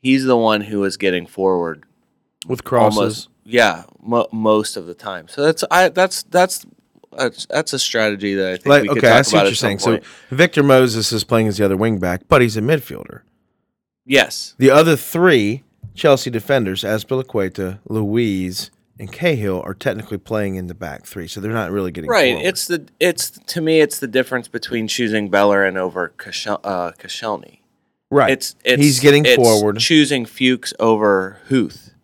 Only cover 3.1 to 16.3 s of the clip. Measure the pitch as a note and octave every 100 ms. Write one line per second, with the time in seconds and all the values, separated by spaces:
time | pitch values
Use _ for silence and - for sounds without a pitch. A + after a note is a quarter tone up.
3.1 | A2 - _ - A#2+ A2 E2 F2 _ G#2+
4.1 | A#2 - A2 A2 G#2+ G#2+ G#2 E2+ F2 G#2+
5.1 | F2+ E2 - D3 D#3+ - E3+ F#3 F3+ F#3
6.1 | - - F3 F#3 - - _ _ _ _
7.1 | - B2+ - - D3 D#3+ C3+ - A2+ G#2+
8.1 | G2+ G2+ G2 F#2+ F#2 - C#3+ G#2+ C3+ B2
9.1 | A#2 C3+ G#2+ G2 G#2+ A#2 G2 - A2 -
10.1 | - _ B2+ E3+ - C#3+ C3 B2+ A2 G#2+
11.1 | A2 - A#2 A2 G2+ G2+ F#2+ A2+ G#2 F2+
12.1 | F2+ _ D3 A#2+ A2 A2+ D#3 - G1+ G1+
13.1 | - _ _ _ _ _ _ _ _ -
14.1 | C3+ F#2+ - - - C3 C#3 E3 D3+ -
15.1 | E3+ F3+ C3+ G#2 C3 _ _ - - D#3
16.1 | C3+ C3